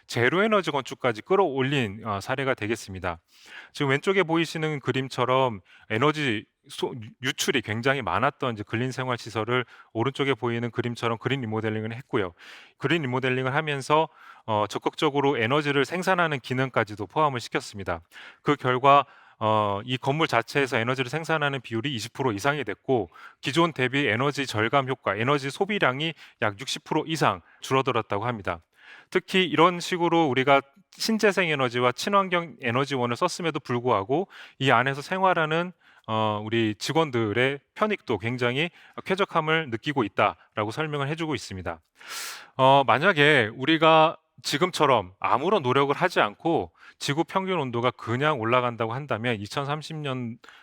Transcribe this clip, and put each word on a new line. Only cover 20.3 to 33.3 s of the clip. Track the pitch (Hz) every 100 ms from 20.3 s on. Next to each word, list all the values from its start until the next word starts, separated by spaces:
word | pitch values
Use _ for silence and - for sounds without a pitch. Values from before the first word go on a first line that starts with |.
| 120 - 147 131 131
에너지를 | 117 131 123
생산하는 | 151 160 160 143 135
비율이 | - 113 131
이십 | 123 113
프로 | - 127
이상이 | 101 139 151
됐고 | 131 92 - 127 92 - - _
기존 | 143 139 175
대비 | 135 127 135 135
에너지 | 110 143 139 131
절감 | 107 113 143 131
효과, | 135 107
에너지 | 101 120 147 139
소비량이 | - 196 202 139 127 160 - - -
약 | 110 101
육십 | 131 -
프로 | - 156 147
이상 | 160 135 92 - _
줄어들었다고 | - 135 131 117 - 101
합니다. | 117 113 95 82 _ _ - - -
특히 | - - 190
이런 | 175 151 175 175
식으로 | - 180 170 170 156
우리가 | 127 131 139 - _ _
신재생 | - - 220 214 196 175
에너지와 | 143 123 123 123
친환경 | - 247 202 190 175 170 -
에너지원을 | 120 123 135 135 120
썼음에도 | 117 175